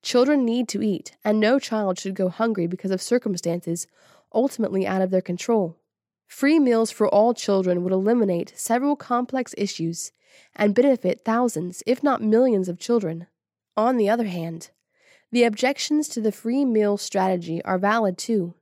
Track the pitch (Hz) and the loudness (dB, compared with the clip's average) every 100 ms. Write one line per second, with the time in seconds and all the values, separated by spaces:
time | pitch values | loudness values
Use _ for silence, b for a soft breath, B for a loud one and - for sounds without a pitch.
0 | - 247 262 294 240 233 233 202 214 190 | 2 2 4 4 2 0 -2 -2 -2 -2
1 | - _ 214 214 214 269 - 220 202 185 | -6 _ -2 2 4 2 0 -2 -2 -4
2 | 196 190 185 - 226 214 170 185 190 185 | -6 -2 -4 0 -2 0 -2 -4 -4 -4
3 | - 240 220 180 170 175 170 170 - b | 0 0 0 -4 -4 -4 -4 -6 -8 b
4 | b b b 214 269 - 220 196 190 190 | b b b -2 -2 -2 -2 -2 -2 0
5 | 190 190 - 175 - 226 170 - _ _ | 0 0 -2 -8 0 0 0 -6 _ _
6 | _ _ _ - 277 320 262 226 226 - | _ _ _ -2 2 4 4 4 0 0
7 | 208 202 226 233 - 196 185 175 180 190 | 2 4 4 2 0 0 2 0 0 0
8 | 196 240 202 170 - - - 240 277 285 | 2 2 2 0 -4 -10 -2 0 0 -2
9 | - 240 247 262 247 - 202 - 165 170 | -2 -4 -2 -4 -6 -6 -6 -4 -6 -6
10 | - b b b b - 208 208 277 254 | -12 b b b b -2 2 4 4 2
11 | 180 170 - 226 247 156 180 180 - 254 | 0 -2 -2 0 0 -2 -8 -8 -4 0
12 | 285 262 220 220 254 208 185 175 - 233 | 0 0 2 4 4 2 -2 -6 -2 0
13 | 185 165 170 _ _ _ _ - 226 254 | 0 -8 -12 _ _ _ _ 0 0 2
14 | 202 233 214 175 165 165 - _ b b | 2 2 0 -4 -8 -10 -16 _ b b
15 | b b b 240 233 214 247 285 - 302 | b b b 2 2 2 -2 -2 -2 -2
16 | 302 - 214 - 226 262 277 220 208 202 | -2 -2 -2 -2 -4 0 2 2 2 0
17 | - 196 190 185 170 165 - 185 196 226 | -2 0 0 0 -4 -6 -2 0 2 2
18 | 208 180 - 220 175 - | 0 -2 -2 -2 -2 -6